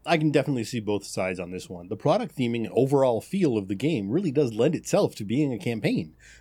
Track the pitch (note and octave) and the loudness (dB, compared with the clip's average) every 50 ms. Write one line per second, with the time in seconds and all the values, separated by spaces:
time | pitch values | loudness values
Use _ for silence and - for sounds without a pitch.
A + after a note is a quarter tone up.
0 | - D3+ F3 D#3 D#3 D3+ C#3 C#3+ - D3 C3+ A#2+ G#2+ - - A#2 G#2 G#2+ G#2 G2 | -2 0 2 2 2 4 2 2 2 0 -2 -2 -4 -4 -6 -4 -2 -2 -2 -2
1 | - - - A2 F#2+ F#2 F#2 F#2 F2 F2 F#2 F2+ - - F#2 F2 F2 F2+ A2 - | -4 -6 -6 -4 -4 -4 -4 -6 -8 -8 -8 -10 -10 -12 -14 -12 -10 -10 -6 -2
2 | - C#3+ F3 A3 A#3 D#3 - - B2 A#2 A#2 A#2 A2 G2 - - C#3+ C3 C#3+ C#3 | 0 2 2 2 0 -4 -4 -2 -2 -2 -2 -2 -4 0 2 2 4 6 6 4
3 | C3+ B2+ A#2 G#2 - - - G3 F3+ C#3 A2+ G#2+ G2 F#2+ G2+ F#2+ C3 D#3+ E3 A2+ | 4 4 2 0 -2 -4 -2 0 2 2 2 0 0 -2 -2 -2 0 0 0 0
4 | G2 G2 B2 F#3 G3+ D3+ B2 D3+ D3 A#2+ A2 G#2+ A#2+ E3 D#3+ A2 - - - G3+ | 0 0 0 0 0 0 2 2 2 2 2 2 2 2 2 -2 -2 0 2 2
5 | F3 - - - G#2+ F#2+ A2+ D3 D3+ C#3 A#2+ G2+ - A#2+ A#2 A2 C3 F#3+ C4 G3 | 2 0 -2 -4 -6 -2 0 0 0 0 -2 -4 -4 -4 -2 0 0 0 0 0
6 | E2 - - _ - - - - | -2 -6 -10 _ -20 -20 -20 -20